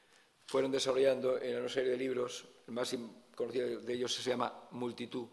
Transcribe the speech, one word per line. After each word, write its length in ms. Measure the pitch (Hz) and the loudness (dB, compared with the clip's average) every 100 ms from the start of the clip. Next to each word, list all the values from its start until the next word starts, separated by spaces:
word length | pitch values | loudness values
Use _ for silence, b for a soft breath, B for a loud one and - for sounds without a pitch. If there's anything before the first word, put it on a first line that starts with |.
| b b b _ - | b b b _ -2
fueron 260 | 131 135 | 2 2
desarrollando 680 | 135 131 127 135 127 127 123 | 2 2 6 6 6 2 0
en 200 | 127 120 | 0 -2
una 80 | 123 | -2
serie 220 | 131 131 | 0 2
de 60 | 123 | 2
libros, 480 | 131 123 123 - - - - | 0 0 -2 -4 -14 -18 -8
el 60 | |
más 180 | 117 127 | -2 -2
im-, 180 | 123 117 - - - | -2 -6 -12 -18 -4
conocido 440 | 120 123 123 113 | -2 0 0 -2
de 140 | 117 | -2
ellos 180 | 123 123 | -2 0
se 160 | - 127 | 0 0
llama 400 | 123 117 - - | 2 0 -4 -12
Multitud, 560 | 123 123 117 117 160 113 | -6 -4 -4 -6 -6 -8